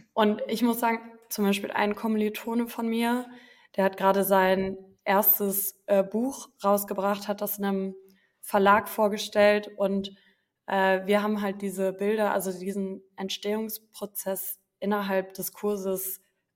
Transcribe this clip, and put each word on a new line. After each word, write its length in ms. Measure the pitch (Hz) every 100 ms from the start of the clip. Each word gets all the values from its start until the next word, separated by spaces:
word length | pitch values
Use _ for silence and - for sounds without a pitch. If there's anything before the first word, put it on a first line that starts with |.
| _
und 280 | - 208 214 -
ich 140 | 226
muss 180 | 240 233
sagen, 200 | 233 226 - - -
zum 140 | - 202
Beispiel 240 | 202 208
ein 220 | - 208
Kommilitone 720 | 208 226 214 214 214 226 233 233
von 200 | - 233
mir, 380 | 226 233 247 247 - - _ _ -
der 80 |
hat 120 | 190 190
gerade 280 | 190 196
sein 540 | 196 196 185 190 190 190 - _
erstes, 800 | - 196 214 - 202 196 - - -
äh, 160 | 196
Buch 440 | 196 214 254 - - -
rausgebracht, 640 | 202 202 202 196 196 202 208
hat 120 | 202
das 180 | 202 -
einem 360 | 202 196 190 190 - _ _ _
Verlag 480 | - 208 196 208 208
vorgestellt 840 | - 208 202 - 214 208 208 208 -
und, 380 | 196 196 196 - _ _ _ _ -
äh, 400 | 196 190 190 190
wir 160 | 208
haben 180 | 208 208
halt 200 | 202 196
diese 300 | 202 180 190
Bilder, 400 | 185 202 220 208
also 200 | 202 185 180
diesen 440 | 185 196 190 190 _ -
Entstehungsprozess 1400 | 190 - 202 214 220 - _ - 202 - 196 190 - - _ -
innerhalb 540 | 196 208 196 190 190
des 180 | - 175
Kurses 680 | - 208 208 190 190 - - _ _ _